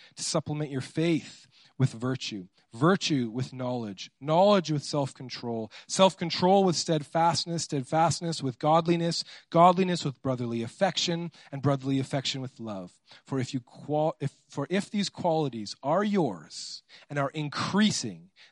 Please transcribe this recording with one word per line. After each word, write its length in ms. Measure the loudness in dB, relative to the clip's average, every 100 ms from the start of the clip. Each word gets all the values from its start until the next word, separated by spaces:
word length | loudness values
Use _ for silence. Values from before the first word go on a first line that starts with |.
| -20 -10
to 60 |
supplement 480 | -4 -2 -2 -6 -4
your 80 | -6
faith 640 | -4 0 2 0 -2 -16 -20 _ _ 0
with 140 | 0
virtue, 560 | 0 -4 -4 -6 -10 -12 _ _ 0
virtue 540 | 2 2 0 -2 -2
with 200 | -4 -8
knowledge, 580 | -8 -6 -6 -8 -10 -16 _
knowledge 500 | 0 4 6 4 2
with 120 | -4
self-control, 880 | -2 -4 -4 -8 -14 -10 -6 -6 -6 -12 -6
self-control 760 | 4 4 4 -4 2 4 6
with 120 | 4 2
steadfastness, 880 | 0 -2 0 2 2 2 -4 -6
steadfastness 800 | -4 -6 -2 2 2 2 -4 -4
with 160 | -6 -2
godliness, 640 | 4 4 4 2 2 -2 -8 -16 _
godliness 540 | 8 8 8 2 0
with 160 | -2 -4
brotherly 400 | -4 -2 -4 -4
affection, 720 | -6 -2 -2 0 -2 -2 -6 -12 -14
and 120 | -2
brotherly 360 | 0 0 0 -2
affection 420 | -2 -4 -4 -6
with 200 | -10 -10
love. 320 | -10 -10 -12 _ _ -20
For 140 | -6 -4
if 160 | -4
you 60 | -6
qual-, 560 | -8 -16 -4 0 0 -2
if, 160 | -8 -8 _
for 180 | -8 -2
if 200 | -2 -2
these 180 | -4 -4
qualities 640 | -2 0 0 -2 -4 -10 -8
are 220 | -2 0
yours 800 | 2 2 0 -4 -12 -14 -14 -16 _ -20 -8
and 100 | -4
are 120 | -4
increasing, 1000 | -4 -6 -6 0 4 4 2 -6 -10 -18 _ -18